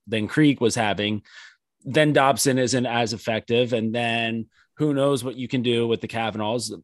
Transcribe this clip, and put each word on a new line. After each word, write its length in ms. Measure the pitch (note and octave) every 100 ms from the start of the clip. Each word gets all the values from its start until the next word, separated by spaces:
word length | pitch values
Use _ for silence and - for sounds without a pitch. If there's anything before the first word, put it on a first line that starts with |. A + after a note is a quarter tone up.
| -
than 220 | A2 G#2+
Krieg 340 | - D3+ C3
was 140 | A#2 A2
having, 480 | G#2+ F#2+ G#2 G#2+ - - - _ _ _
then 300 | C3+ C#3+ D3+
Dobson 460 | C#3+ C3+ B2+ C#3+ B2+
isn't 260 | B2 B2+ B2
as 280 | A#2 A#2
effective. 600 | A#2 - A2 - A#2 B2
And 200 | A#2 A2
then 520 | A#2 A#2 A#2 A2+ A2+ A2 _ _ -
who 180 | D3+
knows 300 | C#3 C#3 C#3
what 120 | B2 B2
you 120 | B2
can 160 | C3+
do 240 | A#2+ A#2 A#2
with 140 | A2+
the 60 | A2
Kavanaughs. 640 | A#2 A2+ G#2+ G#2+ A#2+ A2 F2